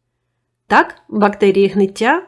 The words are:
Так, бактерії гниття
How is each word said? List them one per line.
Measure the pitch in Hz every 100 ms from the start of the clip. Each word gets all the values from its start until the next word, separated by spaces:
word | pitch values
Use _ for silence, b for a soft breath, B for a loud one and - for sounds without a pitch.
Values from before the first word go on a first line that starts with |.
| _ _ _ _ _ _ -
Так, | 202 170 - -
бактерії | 214 202 202 202 196 196
гниття | 196 196 196 220 330